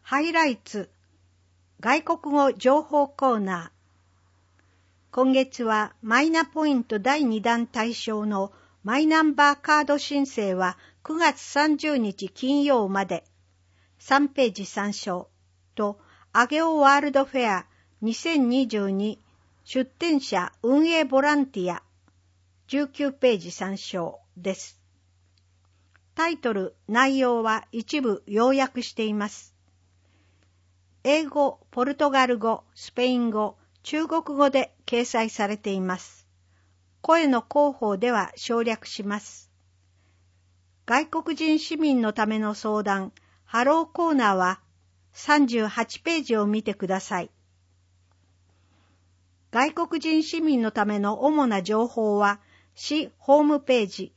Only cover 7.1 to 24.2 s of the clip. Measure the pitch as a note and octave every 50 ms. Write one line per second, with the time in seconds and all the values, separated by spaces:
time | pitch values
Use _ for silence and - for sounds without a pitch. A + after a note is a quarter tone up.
7.1 | C#4 D#4 D4+ A#3+ A3 A3 G3 A#3+ A#3 A#3 A#3 - - A#3+ A3 A#3 A3+ - - A3+
8.1 | A3 G#3+ G#3 G#3+ G#3 G3 G3 G3 - _ _ _ _ _ _ G3 A#3 C#4 D#4 D#4
9.1 | D#4 D#4+ D#4+ D#4 C#4+ - C#4+ C#4+ C#4+ - - - D4+ D4+ D4+ C#4+ C#4+ C#4+ C#4+ -
10.1 | D4 C#4+ C#4 C4+ - - G#3 G3 F#3 F#3 F#3 F3+ F#3 _ - - _ _ _ -
11.1 | D#4 E4 E4+ D#4 C#4 - - - - C#4+ D4 D#4 D4+ C#4+ - D#4 D4 C4 A3+ G#3
12.1 | F#3+ - G3 F#3 _ - - B3+ C#4+ C#4+ C#4+ C#4+ C4+ A#3+ G#3 F#3+ G3 G3 G3 F#3
13.1 | F3+ E3 _ _ _ _ _ _ _ _ _ _ _ _ _ _ _ _ - -
14.1 | C4+ C#4 C#4+ C#4 - - C4 A#3 F#3 - G3 - - G#3+ G3+ G#3 G#3 - - A3
15.1 | G#3 F#3 - _ _ _ _ _ _ _ _ _ _ - G#3+ G3+ G3+ _ _ _
16.1 | _ _ _ _ - A3 A#3+ B3 D4 D#4 E4 E4 D#4+ D4+ C#4+ C4+ C#4 C#4+ C#4+ D4
17.1 | C4+ C4+ C4+ C4+ - C4 B3 A3 G3 F3+ - _ _ _ _ _ _ _ G#3+ A3
18.1 | A3+ - - E4+ E4 D4 C4 A#3 B3 C4+ C4+ A3 A3 G#3+ G3 G3 F#3+ F#3+ G3+ G#3+
19.1 | A#3+ _ _ _ _ _ _ _ _ _ _ - - C4 B3+ C4 _ _ E4+ E4+
20.1 | D#4 C#4 C4+ - - F#3 F3+ - _ _ - A#3 C4 D4 D#4 E4 E4 D#4+ D#4 C4
21.1 | C4+ C4+ C#4 D4 D4+ D4 C#4 C4+ - G3+ F3+ F3+ E3+ - _ _ _ _ _ _
22.1 | _ _ _ _ _ _ _ _ _ _ _ _ - C#4 D4 C#4 C#4 - C#4+ C#4
23.1 | C4+ _ - B3+ A3+ F#3 E3 F3 - - G3 F#3+ G3 F#3+ - - - F#3 E3+ -
24.1 | - -